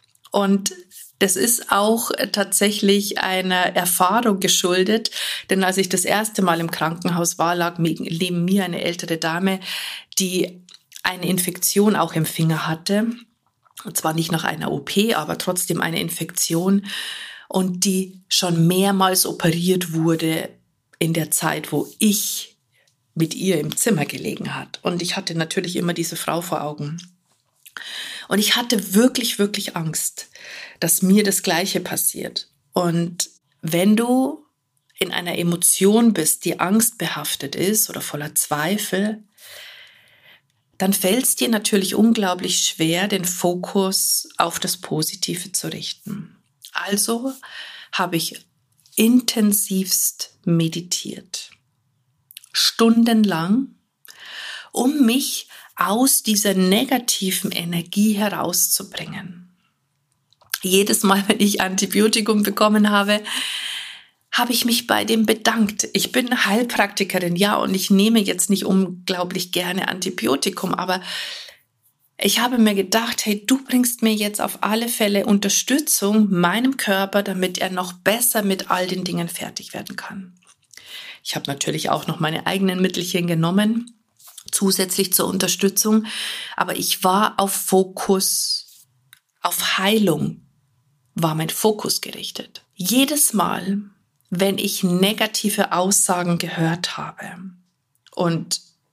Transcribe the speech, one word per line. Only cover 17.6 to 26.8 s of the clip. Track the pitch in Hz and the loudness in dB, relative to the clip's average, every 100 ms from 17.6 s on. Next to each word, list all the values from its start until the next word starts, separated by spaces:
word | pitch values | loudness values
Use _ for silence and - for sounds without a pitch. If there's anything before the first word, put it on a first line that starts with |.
| 185 180 196 | 0 0 0
die | 185 190 - - | 0 -2 -10 -4
schon | - 185 165 165 | -2 0 4 4
mehrmals | 185 196 196 190 185 | 4 2 4 2 2
operiert | - 170 170 165 180 185 175 | 0 0 0 2 2 0 0
wurde | 160 160 165 160 160 - - _ _ _ - | 0 2 2 0 -2 -4 -12 _ _ _ -2
in | 165 | 0
der | 165 - | 0 -2
Zeit, | - 160 151 - | -2 -2 -4 -4
wo | 147 - - | -4 -4 0
ich | 214 196 - - - _ _ _ _ _ _ | 2 2 -2 -6 -10 _ _ _ _ _ _
mit | - 160 | -4 -2
ihr | - 185 170 | 0 0 0
im | 151 | -2
Zimmer | 147 - 180 | -2 2 2
gelegen | 143 135 - - - | 0 -4 -6 -6 -8
hat. | 139 135 - | -10 -12 -8
Und | 180 175 | -4 -4
ich | 175 196 | -4 -6
hatte | 190 | -6
natürlich | 165 160 - 170 185 | -4 -4 -4 -4 -2
immer | 175 | -2
diese | 170 165 165 | -2 -4 -6
Frau | - 160 | -4 -4
vor | 175 170 | -2 -4
Augen. | 147 151 | -4 -8